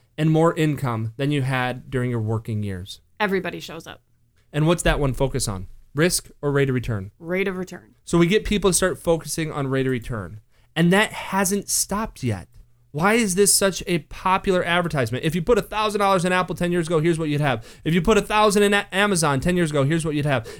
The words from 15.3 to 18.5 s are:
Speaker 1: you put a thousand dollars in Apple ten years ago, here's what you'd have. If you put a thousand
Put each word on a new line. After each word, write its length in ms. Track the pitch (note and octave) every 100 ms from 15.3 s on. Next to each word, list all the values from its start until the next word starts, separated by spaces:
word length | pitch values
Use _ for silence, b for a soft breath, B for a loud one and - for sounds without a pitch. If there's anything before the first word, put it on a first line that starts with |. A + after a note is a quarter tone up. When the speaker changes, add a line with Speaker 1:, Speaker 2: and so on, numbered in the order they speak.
Speaker 1:
you 80 | F3
put 160 | E3+ A3+
a 40 |
thousand 360 | - G#3 G#3+ G#3
dollars 260 | G3+ F#3+
in 60 | F3+
Apple 240 | F3+ F3+
ten 160 | E3+ F3
years 160 | F3 D#3+
ago, 140 | E3
here's 180 | E3 D#3+
what 100 | D#3+
you'd 120 | D3
have. 260 | D3 A#2 B B
If 120 | D#3+
you 60 | F3
put 160 | E3+ G#3
a 60 |
thousand 400 | G3+ G#3+ G#3+